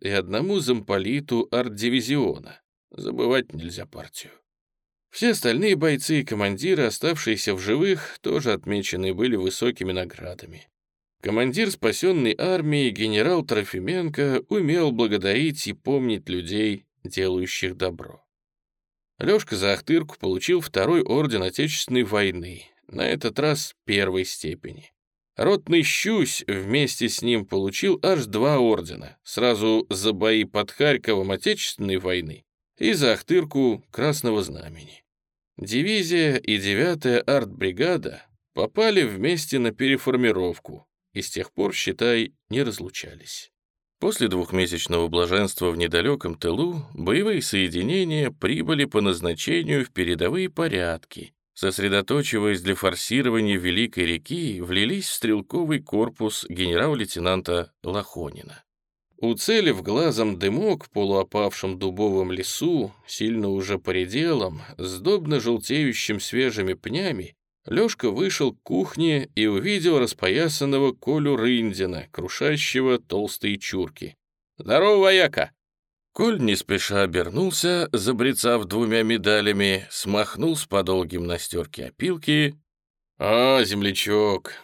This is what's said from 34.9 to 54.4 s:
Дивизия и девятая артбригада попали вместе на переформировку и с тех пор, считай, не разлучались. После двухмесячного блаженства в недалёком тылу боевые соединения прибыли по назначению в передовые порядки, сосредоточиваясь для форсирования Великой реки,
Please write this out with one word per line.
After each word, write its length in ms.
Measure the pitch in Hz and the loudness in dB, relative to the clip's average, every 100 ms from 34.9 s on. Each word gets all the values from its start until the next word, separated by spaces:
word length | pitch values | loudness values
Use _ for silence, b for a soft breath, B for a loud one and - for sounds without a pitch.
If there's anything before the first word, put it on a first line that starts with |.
| - _ _ _ _ _ - | -20 _ _ _ _ _ -14
Дивизия 800 | 98 117 185 214 170 175 156 | -4 -2 2 0 2 2 2
и 240 | 131 - 104 | 2 2 0
девятая 600 | 98 101 170 165 131 120 | 2 2 2 0 0 0
артбригада 1080 | - 139 104 101 95 90 165 170 - - - _ _ | 2 0 0 -4 -4 0 0 0 -4 -12 -20 _ _
попали 500 | - 101 - 220 196 | -4 -2 2 2 4
вместе 560 | 127 98 131 175 151 135 | 2 0 -2 -2 -2 0
на 100 | 117 | 0
переформировку 1200 | 104 135 135 - 127 120 95 90 85 - - _ _ _ | 0 0 2 2 2 2 2 0 -4 -12 -18 _ _ _
и 100 | 101 | -10
с 80 | - | -6
тех 220 | 87 95 | -6 -6
пор, 200 | - 196 | -2 -2
считай, 600 | - - - 117 117 113 _ - | 0 -4 0 2 2 0 _ -6
не 140 | 117 | -2
разлучались. 880 | 123 101 90 - - - - - - _ _ _ _ - | -2 -4 -10 -12 -14 -16 -16 -16 -16 _ _ _ _ -4
После 260 | - 110 113 | -2 0 0
двухмесячного 800 | 92 87 92 87 87 - 85 85 | 0 0 0 0 -2 -2 0 2
блаженства 640 | 85 87 95 98 - 90 | 0 2 2 0 -2 -2
в 60 | 82 | 0
недалёком 580 | 85 85 107 139 90 | 0 2 2 0 -4
тылу 500 | 78 85 92 170 170 - | -4 -2 -2 -2 -4 -10
боевые 480 | - 85 143 208 180 | -6 0 2 2 -2
соединения 920 | - 98 90 85 101 190 175 151 135 | 0 0 0 0 0 0 0 0 -2
прибыли 520 | - - 151 151 156 | -2 -2 -2 0 0
по 160 | 139 107 | 2 2
назначению 840 | 101 85 87 82 - 170 156 143 | 0 0 -2 -4 -2 -2 0 -2
в 80 | 123 | -2
передовые 580 | - 87 85 87 175 185 | -2 -2 0 0 -2 -4
порядки, 840 | 160 165 92 87 82 - - 82 _ _ | -4 -2 -2 -2 -6 -10 -18 -18 _ _
сосредоточиваясь 1080 | - 95 92 98 98 98 143 147 110 104 95 | -4 -2 0 2 2 2 0 0 0 0 0
для 140 | 87 | -2
форсирования 800 | 92 95 90 - 123 123 113 104 98 | 0 0 -2 -2 0 2 2 2 0
Великой 500 | 90 90 113 - 85 | 0 0 0 0 0
реки, 540 | 82 - 175 | -2 -4 -6